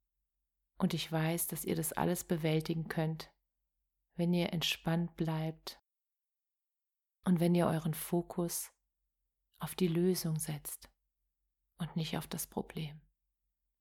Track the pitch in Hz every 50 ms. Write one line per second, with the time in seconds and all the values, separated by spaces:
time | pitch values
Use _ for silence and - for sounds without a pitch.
0 | _ _ _ _ _ _ _ _ _ _ _ _ _ _ _ - 196 175 170 156
1 | - - 165 160 156 160 165 170 - - - 160 - - 180 165 160 - - -
2 | 65 170 180 175 - - 180 165 156 160 156 160 160 - 165 165 160 - - -
3 | 160 160 160 156 - - _ _ _ _ _ _ _ _ _ _ _ _ _ _
4 | _ _ _ - 175 170 175 175 170 - - 170 147 - - - - - 165 170
5 | 170 165 - - 170 160 160 156 160 160 160 160 - - - - _ _ _ _
6 | _ _ _ _ _ _ _ _ _ _ _ _ _ _ _ _ _ _ _ _
7 | _ _ _ _ - 180 180 165 170 175 175 175 170 160 160 160 160 165 156 -
8 | - - - 175 170 - - - 175 170 - - - - - _ _ _ _ _
9 | _ _ _ _ _ _ _ _ _ _ _ - - 151 - - 185 175 160 170
10 | 175 185 185 175 - 165 160 156 - - 151 147 - - - - - - _ _
11 | _ _ _ _ _ _ _ _ _ _ _ _ _ _ _ - 170 151 - 175
12 | 160 156 - 156 156 - - 165 - - - - - - - 165 160 147 147 156
13 | - _ _ _ _ _ _ _ _ _ _ _ _ _ _ _